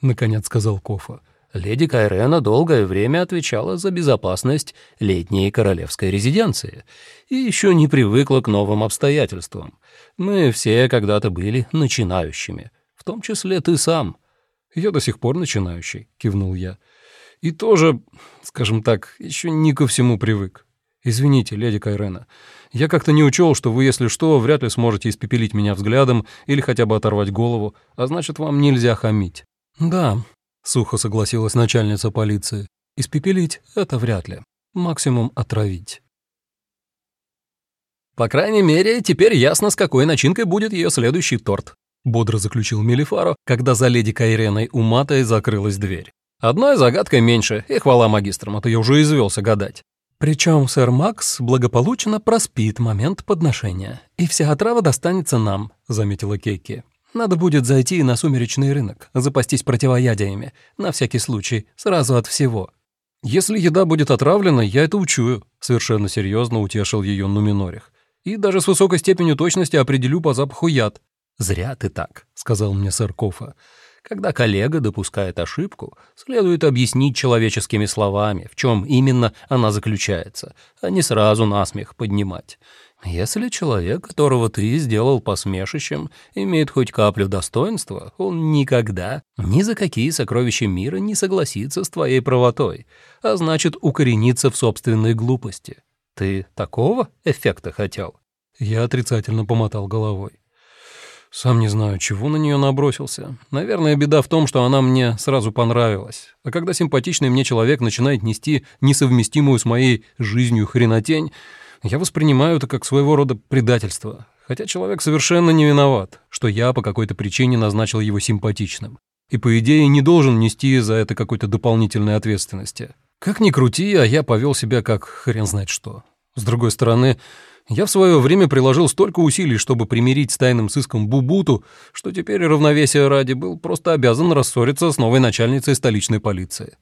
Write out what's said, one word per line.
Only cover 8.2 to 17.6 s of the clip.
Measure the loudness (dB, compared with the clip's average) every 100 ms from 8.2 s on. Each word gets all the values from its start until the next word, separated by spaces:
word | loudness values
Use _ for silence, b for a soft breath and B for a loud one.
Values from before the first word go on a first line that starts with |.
| 2 2
к | 2
новым | 0 0 0
обстоятельствам. | -2 -2 0 0 -2 -4 -14 -14 -16 -20 b b b b
Мы | -2 2 2
все | 2 2 2 4
когда-то | 2 0 0 0
были | -4 -4 -4 -2
начинающими, | -2 -2 -2 -2 -2 -4 -8 -12 -12 -16 _ _
в | _
том | -12 -10
числе | -8 -8 -4 -2
ты | 0 0
сам». | 2 0 -2 -8 _ _ _ _ _
«Я | -6 -2
до | -2
сих | -4 -4
пор | -4 -2
начинающий», | -2 -4 -4 -6 -12 -14 -16 _
кивнул | -4 -2 -2
я. | -4 -8 -12 b b b b b b
«И | -8
тоже, | -4